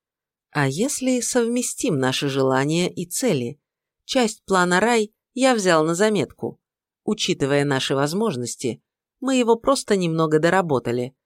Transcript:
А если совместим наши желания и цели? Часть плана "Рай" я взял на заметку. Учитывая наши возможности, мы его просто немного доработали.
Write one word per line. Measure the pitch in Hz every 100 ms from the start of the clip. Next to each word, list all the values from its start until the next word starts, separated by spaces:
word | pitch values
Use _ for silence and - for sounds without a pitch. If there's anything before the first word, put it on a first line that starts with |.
| _ _ _ _ _
А | 151 135
если | 143 262 - 262 254
совместим | 226 254 233 240 240 - 269 147
наши | 127 127 147
желания | 135 131 131 139 165 180
и | - 175
цели? | - 254 147 120 - _ _ _ _ -
Часть | 262 226 - -
плана | 185 180 180
"Рай" | 220 233 208 _ _
я | 240 262
взял | 233 185 160 160
на |
заметку. | 170 214 202 127 - - - _ _ _ _
Учитывая | - 104 - 156 139 143 143
наши | 135 - 139
возможности, | 147 180 220 127 120 - 123 110 _ _ _ -
мы | 262 262
его | 233 233
просто | 262 269 - 202
немного | 175 165 160 156
доработали. | 165 185 175 127 117 120 123 -